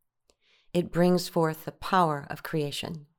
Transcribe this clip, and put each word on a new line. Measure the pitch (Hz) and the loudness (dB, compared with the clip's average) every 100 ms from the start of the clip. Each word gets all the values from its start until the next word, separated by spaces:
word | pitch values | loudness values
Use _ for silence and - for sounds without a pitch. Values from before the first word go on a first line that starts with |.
| _ _ _ _ _ _ _ | _ _ _ _ _ _ _
It | 170 170 | -2 -2
brings | 165 180 180 175 | 2 4 4 0
forth | 175 160 156 | 0 0 -2
the | - | -10
power | - - 190 170 143 143 | -12 0 2 2 0 -6
of | 160 | -12
creation. | - 160 143 - - 165 147 | -6 -4 -4 -6 -8 -10 -14